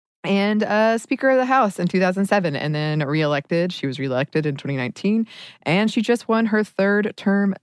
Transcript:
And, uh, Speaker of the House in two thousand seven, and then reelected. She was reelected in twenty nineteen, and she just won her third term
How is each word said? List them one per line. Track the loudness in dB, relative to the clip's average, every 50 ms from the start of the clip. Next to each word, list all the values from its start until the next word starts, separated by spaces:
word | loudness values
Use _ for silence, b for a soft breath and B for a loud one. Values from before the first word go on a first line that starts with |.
| _ _ _ _ -4
And, | -2 0 0 2 0 0 0 0
uh, | 0 2 2 2 2 2 0
Speaker | -2 -4 -4 0 2 2
of | 2
the | 2 2
House | 2 2 2 2 2 0 -2
in | -2 0
two | 0 2
thousand | 2 2 0 0 0 0
seven, | 2 2 2 0 -2
and | -2 -4 -4 -2
then | -2 -2 -2 -2 -2
reelected. | -2 0 0 0 0 0 0 -2 -2 -2 -2 0 0 -2 -4
She | -4 -6
was | -6 -4 -4
reelected | -4 -2 -2 -2 -2 -2 -2 -2 -2
in | -2 -4
twenty | -4 -6 -6 -4 -4
nineteen, | -4 -6 -6 -4 -2 0 0 0 0 B B B B B B B -4
and | 0 0 2 2 0
she | 0 0
just | 0 0 0 0 0 0
won | 0 2 2
her | 2 2 0 0
third | 0 -2 0 0 2 2 2 0 -2 -4 -4
term | 0 0 2 2 2 0 -2 -4